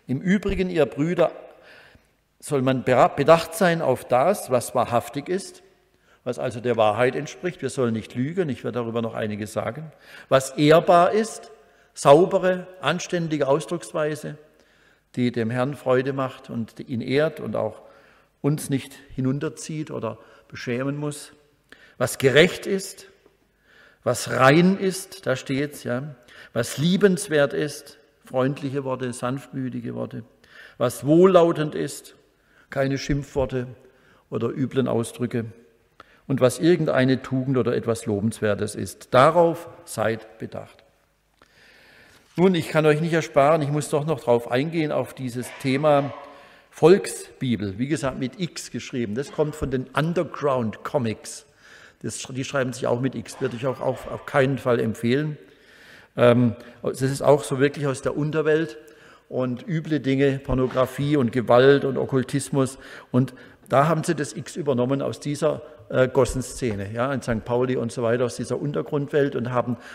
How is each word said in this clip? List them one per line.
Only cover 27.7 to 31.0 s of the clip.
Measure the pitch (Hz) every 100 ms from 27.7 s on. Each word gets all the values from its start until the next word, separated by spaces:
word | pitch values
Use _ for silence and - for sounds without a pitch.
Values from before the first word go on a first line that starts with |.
| - - - _ _ -
freundliche | 131 131 139 143 139
Worte, | 131 127 127
sanftmütige | 117 123 135 - 135 131 123 120
Worte, | 120 120 131 - _ _ - - -
"was | 123 -